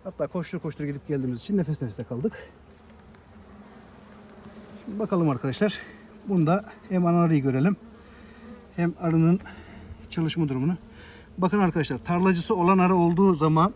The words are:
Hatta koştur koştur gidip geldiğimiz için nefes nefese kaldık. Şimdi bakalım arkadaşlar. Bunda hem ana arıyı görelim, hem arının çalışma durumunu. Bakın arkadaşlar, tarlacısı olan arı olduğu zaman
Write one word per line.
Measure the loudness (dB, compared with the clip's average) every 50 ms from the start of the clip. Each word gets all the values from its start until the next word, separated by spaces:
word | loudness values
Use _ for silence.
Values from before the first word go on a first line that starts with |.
| _
Hatta | -16 -6 -6 -6 -4
koştur | -4 -6 -6 -6 -8 -8
koştur | -8 -8 -8 -6 -8
gidip | -8 -8 -8 -6 -4
geldiğimiz | -4 -2 -2 -4 -6 -6
için | -6 -2 0 0
nefes | 0 0 -4 -4
nefese | -6 -8 -8 -10 -10
kaldık. | -8 -8 -4 -4 -4 -4 -4 -18 -20 -20 -20 -20 -20 -20 -20 -20 -20 -20 -20 -20 -20 -20 -20 -20 -20 -20 -20 -20 -20 -20 -20 -20 -20 -20 -20 -20 -20 -20 -20 -20 -20 -20 -20 -20 -20 -20 -20 -20 -20 -20 -20 -20 -20 -20 -18 -14
Şimdi | -12 -6 -6
bakalım | -4 -2 0 0 2 2
arkadaşlar. | 0 0 -2 -4 -2 0 -2 -2 -2 -4 -14 -18 -20 -20 -20 -20 -20 -16 -8 -2
Bunda | 0 0 2 2 2 0 -2 -6 -20 -20 -12 -6
hem | -2 0 0
ana | 2 4 4
arıyı | 4 4 2 2
görelim, | 2 0 0 2 2 0 0 -2 -8 -20 -20 -20 -20 -20 -20 -20 -20 -20 -20 -20 -20 -20 -20 -20 -20 -14 -6
hem | -2 -2 -2 -2 -2
arının | -2 0 2 4 4 4 4 2 0 -10 -18 -18 -20 -20 -20 -20 -18 -18 -18 -18 -16 -10
çalışma | -6 -4 -4 -4 -2 -2 -2 -2
durumunu. | -2 -2 0 -2 -2 -2 -6 -18 -20 -20 -20 -20 -20 -20 -20 -18 -6 -2
Bakın | -2 0 2 2
arkadaşlar, | 2 2 2 0 -2 -2 -4 -8
tarlacısı | -4 -2 0 2 4 2 2 2 0 -2 0
olan | 2 4 4 4 4
arı | 4 4 4
olduğu | 4 4 4 4 4 4 4 4
zaman | 4 2 2 4 4 2 2 0